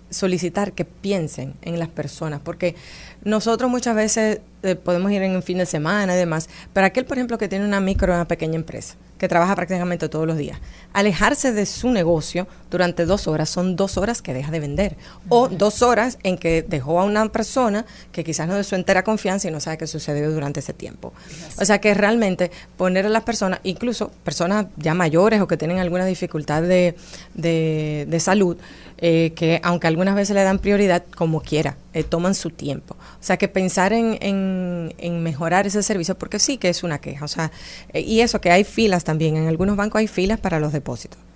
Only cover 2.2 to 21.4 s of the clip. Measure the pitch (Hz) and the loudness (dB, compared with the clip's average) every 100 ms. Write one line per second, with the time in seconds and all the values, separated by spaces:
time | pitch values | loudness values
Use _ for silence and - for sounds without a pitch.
2.2 | 160 143 - 175 180 170 - - - - | -8 -8 -10 -4 -4 -6 -16 -20 -20 -10
3.2 | 208 214 220 226 254 247 240 220 214 226 | -2 0 0 0 0 0 0 0 2 2
4.2 | 220 214 - - 190 180 - 175 190 202 | 0 0 -6 -6 -2 -2 0 0 2 0
5.2 | 190 185 180 180 180 160 156 208 190 180 | 0 -2 -2 -2 0 0 0 0 2 2
6.2 | 175 160 - - - 202 190 220 254 254 | 2 0 -4 -14 -4 2 2 2 -2 -4
7.2 | 247 226 202 196 208 202 190 196 185 175 | -2 -4 -2 -2 0 0 0 2 2 2
8.2 | 165 165 160 160 156 117 - - - - | 0 -2 -2 -4 -6 -10 -14 -18 -20 -6
9.2 | - 170 175 196 175 185 175 175 160 156 | 0 4 4 2 -2 -2 -2 -2 -4 -2
10.2 | 160 160 143 - - - - 202 208 156 | -2 -2 -4 -10 -16 -18 -6 0 2 4
11.2 | 208 285 269 214 202 - 247 233 165 165 | 2 2 0 0 -2 -2 0 2 2 2
12.2 | - 175 185 - - 175 175 170 165 202 | 0 -6 -6 -12 -6 0 0 0 0 0
13.2 | 180 156 156 - 185 175 196 - 202 240 | 0 -2 -2 0 -2 0 -2 0 -2 -4
14.2 | - 127 143 165 147 147 202 - - - | -6 -6 -4 -4 -4 -2 -2 -4 -16 -18
15.2 | 185 233 254 180 208 208 247 226 247 - | 2 4 4 2 0 4 4 4 2 -2
16.2 | 196 180 165 165 160 156 131 170 196 208 | -4 0 2 0 0 -4 0 2 2 2
17.2 | 214 226 214 269 240 202 233 - - - | 0 0 -2 0 2 0 -4 -14 -12 -8
18.2 | 160 160 165 196 - 185 185 185 185 220 | -6 -4 -2 -2 -2 -2 2 2 2 0
19.2 | 190 196 185 156 160 160 160 156 156 147 | 0 -2 -2 -6 -6 -6 -6 -6 -4 -2
20.2 | 151 156 143 147 - - - - - - | 0 0 -2 -4 -8 -10 -14 -14 -16 -16
21.2 | - - | -18 -16